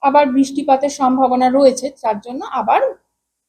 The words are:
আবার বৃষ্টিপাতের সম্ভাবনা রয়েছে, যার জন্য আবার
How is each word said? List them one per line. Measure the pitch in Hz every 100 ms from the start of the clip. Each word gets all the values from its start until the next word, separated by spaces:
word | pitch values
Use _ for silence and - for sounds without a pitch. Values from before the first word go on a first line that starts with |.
আবার | 277 294 277
বৃষ্টিপাতের | 262 269 277 277 269 285
সম্ভাবনা | 277 262 262 254 254 254
রয়েছে, | 269 269 262 277 -
যার | 226 208
জন্য | 240 262
আবার | 415 262 214 339 523 - _ _ _ _